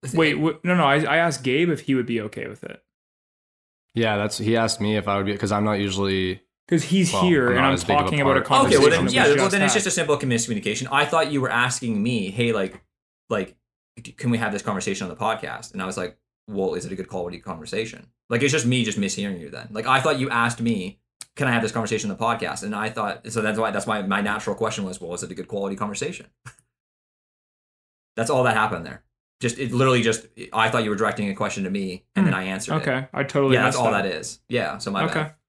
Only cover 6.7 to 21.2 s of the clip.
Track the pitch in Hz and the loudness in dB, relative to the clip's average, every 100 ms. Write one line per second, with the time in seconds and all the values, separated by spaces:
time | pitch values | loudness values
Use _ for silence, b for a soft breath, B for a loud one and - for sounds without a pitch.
6.7 | 170 - 185 175 196 180 160 123 120 135 | 0 2 2 2 2 4 4 4 4 4
7.7 | 135 - 143 143 147 139 135 - 269 269 | 2 2 2 2 2 4 2 4 4 6
8.7 | 143 143 - 262 - - - 190 196 190 | 8 6 6 2 4 4 4 4 4 4
9.7 | 220 196 170 151 143 135 117 120 107 101 | 2 0 -2 0 0 2 0 0 -2 -2
10.7 | 107 - 139 147 165 147 143 131 117 127 | -4 -2 0 2 0 0 0 0 2 2
11.7 | 127 120 107 110 120 95 98 117 107 95 | 0 -2 0 0 0 -2 0 0 0 -2
12.7 | - _ _ _ _ _ 107 95 _ _ | -6 _ _ _ _ _ -4 -4 _ _
13.7 | _ _ - - - 123 117 110 101 117 | _ _ -20 -20 -6 -2 0 0 -4 -4
14.7 | 98 - 98 95 80 107 110 76 58 - | -4 -4 -4 -6 -4 -4 -4 -6 -12 -12
15.7 | 95 92 98 92 - _ _ - 98 95 | -8 -8 -6 -8 -10 _ _ -10 -4 -2
16.7 | 80 85 92 92 95 87 85 - 82 78 | -4 -8 -10 -8 -8 -8 -10 -12 -12 -6
17.7 | 104 110 - - _ _ 117 139 123 117 | -6 -6 -10 -20 _ _ 0 2 2 2
18.7 | 127 110 104 101 - 101 90 73 64 117 | 2 0 0 -2 -2 -6 -6 -12 -14 -10
19.7 | 110 117 131 139 139 135 117 117 117 117 | -6 2 2 2 0 0 2 0 0 0
20.7 | 107 92 - _ _ | 0 -4 -12 _ _